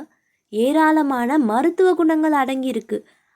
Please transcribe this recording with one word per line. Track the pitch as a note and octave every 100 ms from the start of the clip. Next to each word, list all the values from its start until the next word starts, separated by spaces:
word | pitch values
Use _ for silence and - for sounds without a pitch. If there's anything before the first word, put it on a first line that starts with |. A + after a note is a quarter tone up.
| D#4 _ _ _ -
ஏராளமான | G#3 B3 D4+ D#4 D#4 C#4+ B3 A#3+ D4+
மருத்துவ | A3 A3+ D#4+ E4+ F#4
குணங்கள் | E4+ D#4+ D#4 D#4 D4
அடங்கி | C4 C4 C4
இருக்கு. | A3+ - G#3 - _ _